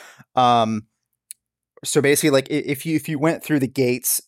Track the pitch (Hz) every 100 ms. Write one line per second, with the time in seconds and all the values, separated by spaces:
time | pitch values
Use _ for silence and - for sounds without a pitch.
0 | - - - - 123 120 110 110 - _
1 | _ _ _ - _ _ _ _ - 151
2 | 135 147 156 135 135 151 - 139 160 156
3 | - 151 156 165 - 147 127 - 123 123
4 | - -